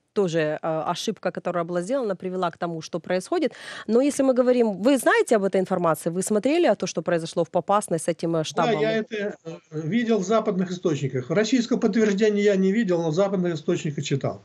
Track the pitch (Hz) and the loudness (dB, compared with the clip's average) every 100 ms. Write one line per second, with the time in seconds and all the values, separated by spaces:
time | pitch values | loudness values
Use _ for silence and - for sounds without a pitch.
0 | _ 208 185 165 151 156 165 160 - 170 | _ -2 0 0 -2 -2 -4 -4 -4 -4
1 | - 185 180 175 - 175 170 175 180 277 | -6 -6 -6 -6 -4 -4 -2 -4 -2 -2
2 | 220 180 185 185 175 - 175 160 - 170 | -2 -4 -6 -4 -4 -4 -6 -6 -8 -8
3 | - 185 - 339 330 - - - - 233 | -2 -4 -2 -2 -2 -4 -14 -12 0 2
4 | 285 277 269 247 247 247 226 180 233 269 | 2 2 2 4 4 4 2 2 2 4
5 | - 453 - 220 190 190 180 180 170 156 | 4 2 4 2 2 0 0 0 0 0
6 | 170 175 - 208 254 339 294 196 185 190 | -2 -4 0 0 2 2 2 2 -2 -4
7 | 170 170 160 180 165 180 180 208 - 165 | -2 -2 -2 -4 -2 -2 2 0 0 -2
8 | - 160 170 165 151 - 233 202 220 220 | -2 -2 -2 -2 -2 0 0 2 0 0
9 | 220 214 202 - 165 170 _ 156 160 233 | -4 -6 -6 -8 -14 -16 _ -8 -2 0
10 | 226 214 180 220 220 185 180 175 180 139 | 2 0 2 0 0 -2 -2 -2 -2 0
11 | 135 131 123 170 220 254 226 220 226 214 | -2 -4 -2 0 2 0 0 0 2 2
12 | 214 196 220 202 208 190 190 214 208 170 | 2 4 2 4 2 4 2 2 2 0
13 | 165 156 196 185 175 160 - 170 160 143 | 0 0 0 0 -2 -2 -2 -2 -2 -6
14 | 139 139 110 98 | -4 -2 -2 -6